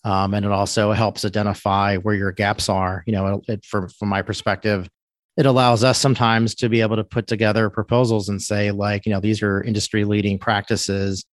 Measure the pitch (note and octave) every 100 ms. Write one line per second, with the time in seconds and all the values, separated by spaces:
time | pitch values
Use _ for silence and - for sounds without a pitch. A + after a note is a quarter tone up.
0 | G#2+ F#2+ G2 G#2 G2+ G2 G2+ - G#2 G2
1 | G#2+ - G#2+ G#2 G#2 G2 G#2 G2 G2+ G2
2 | G2+ G#2 G2 F#2 G2+ G#2+ - F#2+ F#2 F#2
3 | - G2+ G2 G2+ - G#2+ - G#2+ F2+ -
4 | G2+ G2 F#2+ G2+ - G2 A2 G2+ F2+ _
5 | _ _ _ - C3+ B2+ B2 A#2 B2+ -
6 | C#3 B2+ A#2 A2+ A2+ - A#2+ A2+ G#2+ A2
7 | G2+ A#2+ G#2 G#2+ G#2+ G#2+ G#2+ - G2 A#2+
8 | B2 A2 G2 G2 - G#2 G#2 G2+ G2+ G2+
9 | A2 G2 G#2 G#2+ G#2 G2 A#2 G#2+ - G#2+
10 | G#2 G#2 G2+ G2 - G#2 G#2 G#2+ - G2
11 | G2 G2 -